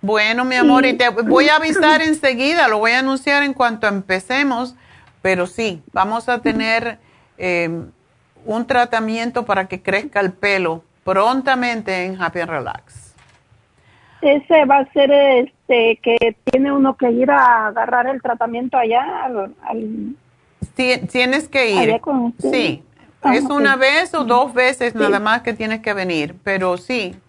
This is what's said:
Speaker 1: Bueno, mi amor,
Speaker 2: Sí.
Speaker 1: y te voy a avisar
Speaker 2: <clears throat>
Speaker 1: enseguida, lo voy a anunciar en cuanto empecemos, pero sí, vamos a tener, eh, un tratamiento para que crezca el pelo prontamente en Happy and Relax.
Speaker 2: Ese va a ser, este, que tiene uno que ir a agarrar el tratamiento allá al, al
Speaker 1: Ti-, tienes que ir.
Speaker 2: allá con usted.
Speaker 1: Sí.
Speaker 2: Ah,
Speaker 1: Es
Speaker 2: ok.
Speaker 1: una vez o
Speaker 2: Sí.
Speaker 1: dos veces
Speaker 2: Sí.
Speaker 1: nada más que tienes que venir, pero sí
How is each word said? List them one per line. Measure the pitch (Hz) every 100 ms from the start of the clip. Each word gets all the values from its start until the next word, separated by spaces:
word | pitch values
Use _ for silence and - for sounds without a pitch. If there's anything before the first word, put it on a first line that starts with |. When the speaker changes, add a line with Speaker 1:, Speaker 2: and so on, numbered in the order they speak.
Speaker 1:
Bueno, | 196 214 214 233 254
mi | 254
amor, | 269 262
Speaker 2:
Sí. | 262
Speaker 1:
y | 247
te | 247
voy | 208 220 254 285
a | 311
avisar | 320 311 311 311
Speaker 2:
<clears throat> |
Speaker 1:
enseguida, | 320 302 277 247 269 339 269
lo | 214
voy | 220
a | 240
anunciar | 262 269 269 285
en | 285
cuanto | 262 240 220 214
empecemos, | 202 196 190 - 254 285 240 247 247 _ - _ _
pero | 190 185 180
sí, | - 226 170 -
vamos | - 190 226 226
a | 247
tener, | 277 220 220 226 233 214 _ _ _ _
eh, | 180 175 170 165 - _ _ _ _ _ -
un | 220 233
tratamiento | 247 240 233 220 226 233 240 220
para | 196 190
que | 185
crezca | - 196 202 208
el | 196
pelo | 190 202 196 175 165 _ _
prontamente | - 190 214 262 262 254 247 233 214 185 180
en | 190
Happy | 170 170
and | 170
Relax. | 156 120 - _ - - _ _ _ _ _ _ _ _ _ _ _
Speaker 2:
Ese | 302 285 - 330 277
va | 277
a | 269
ser, | - 277
este, | 285 277 262 247 _ _ 240 226 226
que | - 233 233 220 -
tiene | 262 277
uno | 277 269 262
que | 247
ir | 240 262
a | 285 254 233 214
agarrar | 220 226 247 247
el | 269
tratamiento | 247 233 233 233 254 262
allá | 226 233 285 370 262
al, | 233 196 -
al | - 226 220 226 214 285 _ _ _ _ - -
Speaker 1:
Ti-, | 254 247 -
tienes | 254 247 269 311
que | 277 240
ir. | 196 -
Speaker 2:
allá | 226
con | - 269 233
usted. | 240 262
Speaker 1:
Sí. | 262 208 127 - _ _ _
Speaker 2:
Ah, | 285 262
Speaker 1:
Es | 277
Speaker 2:
ok. |
Speaker 1:
una | 285 285 269
vez | 262 302 359
o | 330
Speaker 2:
Sí. | 247
Speaker 1:
dos | 240 262
veces | 240 254 262 240
Speaker 2:
Sí. | 226
Speaker 1:
nada | 208 202
más | 214 233
que | 233
tienes | 220 220 220
que | 220
venir, | 202 185 165 151 180
pero | - 196 185 180
sí | 180 254 190 -